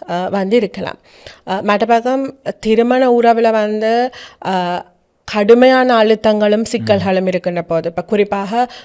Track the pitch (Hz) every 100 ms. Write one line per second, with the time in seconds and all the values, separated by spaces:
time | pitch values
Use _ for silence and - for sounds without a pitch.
0 | - 175 185 202 190 233 196 196 170 -
1 | _ _ - - - 190 202 202 226 233
2 | 247 262 269 - - - 220 220 240 254
3 | 254 240 233 233 233 220 214 214 220 233
4 | 247 - - - - 185 180 180 - _
5 | _ _ - 214 208 240 254 262 254 233
6 | 214 214 220 208 208 214 220 233 220 202
7 | 190 185 185 180 180 175 170 165 165 170
8 | 170 208 196 202 196 233 247 -